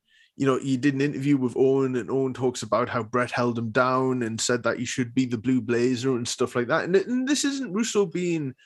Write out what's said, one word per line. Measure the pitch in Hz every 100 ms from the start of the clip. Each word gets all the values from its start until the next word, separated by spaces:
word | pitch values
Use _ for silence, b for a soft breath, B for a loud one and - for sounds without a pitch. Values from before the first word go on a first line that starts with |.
| _ b b -
you | 139
know, | 127
he | 135 131
did | 143
an | 135
interview | 143 - 139 143
with | 127 -
Owen, | 131 135 135 127
and | 90
Owen | 131 131 123
talks | 117 -
about | 107 107 120
how | 123
Bret | 107 123 120
held | - 120 117
him | 113
down | 123 127 131 131 127
and | 113 110
said | - 120
that | 117 -
he | 120
should | - 120 127
be | 127
the | 117
Blue | 117 131
Blazer | 110 117 123 123 131 123
and | 120
stuff | - 123 123
like | 120
that. | 160
And, | 117 190
and | 185 254 262
this | 294 285
isn't | 277 240
Russo | 190 233 208 196
being | 175 175 165 139 -